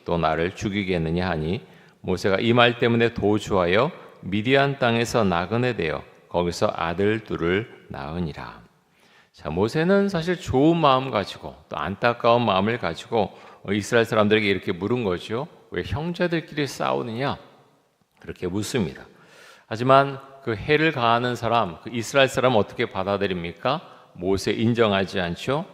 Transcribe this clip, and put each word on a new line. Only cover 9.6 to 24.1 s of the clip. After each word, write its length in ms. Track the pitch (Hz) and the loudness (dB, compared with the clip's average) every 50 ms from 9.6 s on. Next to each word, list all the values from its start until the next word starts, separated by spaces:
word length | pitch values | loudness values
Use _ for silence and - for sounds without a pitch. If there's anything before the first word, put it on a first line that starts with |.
| 104 113 - 156 165 180 196 196 202 202 | 0 0 0 0 2 4 4 4 4 2
사실 280 | 190 165 160 180 180 170 | 0 -2 -2 -2 -4 -4
좋은 380 | - - 131 131 143 160 170 | -4 0 2 4 6 6 4
마음 340 | 170 156 143 131 131 135 135 | 6 6 6 4 4 2 0
가지고 460 | 120 104 92 - - - - 73 65 - - - | -2 -2 -2 -2 -8 -14 -14 -14 -16 -16 -16 -12
또 80 | - 78 | -8 -6
안타까운 680 | 73 85 101 - 131 120 117 - - 120 117 120 120 | -4 -6 -6 0 0 0 0 2 2 4 4 4 4
마음을 320 | 107 95 95 98 110 117 | 2 2 2 2 2 0
가지고 560 | 117 104 85 80 - - - 113 113 95 - - - - - - - - 98 | -2 -4 -4 -6 -6 -10 -4 0 0 0 0 -4 -14 -20 -20 -20 -16 -6 -4
이스라엘 340 | 101 107 98 - 123 117 113 | -2 -2 -2 2 4 2 4
사람들에게 420 | - 117 107 104 104 107 110 107 | 4 4 4 4 6 4 4 4
이렇게 260 | 101 98 92 - 104 92 | 2 0 0 0 -4 -4
물은 320 | 85 95 104 120 123 117 | -2 -2 -2 0 0 0
거죠. 440 | 95 87 85 - - 107 120 147 170 - - _ _ | -2 -2 -2 -4 -6 -6 -6 -6 -8 -14 -20 _ _
"왜 120 | - 90 87 | -6 -6 -6
형제들끼리 840 | - 101 139 160 175 170 - 180 170 170 160 - - 151 151 143 | -4 -6 -6 -4 -6 -4 -2 -2 -2 -2 -4 -6 -6 -6 -6 -4
싸우느냐?" 720 | 127 - - 147 131 131 139 131 120 110 117 135 139 95 - - - - _ _ _ _ _ _ _ _ _ _ _ _ _ | -4 -4 -4 -2 -2 -2 -2 -4 -6 -6 -4 -4 -4 -6 -6 -10 -20 -20 _ _ _ _ _ _ _ _ _ _ _ _ _
그렇게 260 | - - 78 - 92 | -16 -16 -12 -8 -6
묻습니다. 600 | 90 90 104 101 - - 127 95 71 - - - - - - - - - - - - - - _ | -4 -4 -4 -6 -2 -2 -2 -2 -2 -4 -12 -20 -20 -20 -20 -20 -20 -20 -20 -20 -20 -20 -20 _
하지만 520 | - 113 107 123 131 135 135 139 139 139 131 - - - - - | -12 -8 -4 2 4 4 4 4 2 -4 -10 -14 -18 -20 -12 -6
그 140 | 117 113 | -6 -6
해를 360 | 101 - - 151 151 160 160 151 | -4 0 0 2 2 2 2 0
가하는 440 | 131 120 113 117 120 123 123 120 | 0 2 2 2 2 2 -2 -4
사람, 420 | 110 120 113 113 117 107 90 80 - - | -2 -2 2 2 2 2 0 -4 -10 -14
그 80 | 113 117 | -8 -8
이스라엘 360 | 117 107 - - 139 135 127 | -6 -6 0 2 2 2 4
사람 280 | - 131 117 131 123 | 2 2 2 4 4
어떻게 300 | 104 98 - - - 117 | 4 2 0 -2 -6 -6
받아들입니까? 920 | - - 98 92 98 101 98 101 98 92 87 85 85 82 - - 123 143 180 - - - - - _ | -4 -4 -6 -2 -2 0 0 0 -2 -2 -4 -6 -8 -10 -6 -4 -4 -4 -4 -6 -14 -20 -20 -20 _